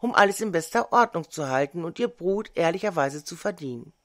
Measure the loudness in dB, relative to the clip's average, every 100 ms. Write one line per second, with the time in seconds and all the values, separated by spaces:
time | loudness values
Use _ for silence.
0 | 2 4 4 4 -2 -2 0 -2 2 4
1 | 4 0 -6 -6 -2 0 0 -2 -8 -4
2 | -4 -2 -2 -2 -4 0 0 0 -2 0
3 | -2 -2 -12 -6 -6 -6 -8 -10 -12 _